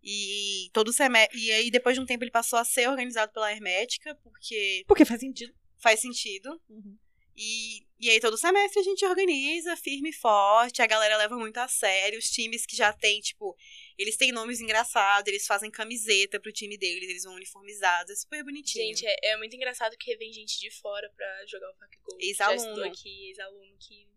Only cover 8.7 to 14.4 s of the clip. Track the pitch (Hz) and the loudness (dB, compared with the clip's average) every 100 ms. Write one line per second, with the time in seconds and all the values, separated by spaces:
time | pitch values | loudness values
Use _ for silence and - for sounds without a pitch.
8.7 | 403 381 392 392 359 381 285 277 330 330 | 2 2 2 2 2 2 2 0 -2 -4
9.7 | 339 - 277 294 302 240 208 196 214 240 | -6 -6 -6 -6 0 4 6 8 6 6
10.7 | - 226 220 214 214 214 247 220 220 254 | 2 2 4 4 4 2 -2 -6 -4 -4
11.7 | - 214 190 196 214 - - 226 226 - | 0 2 2 0 -2 -4 -4 -4 -4 -6
12.7 | - 214 214 214 208 - - 202 - - | 2 2 4 0 0 -4 -8 -10 -10 -18
13.7 | - - _ 202 220 262 240 | -20 -20 _ -4 0 0 0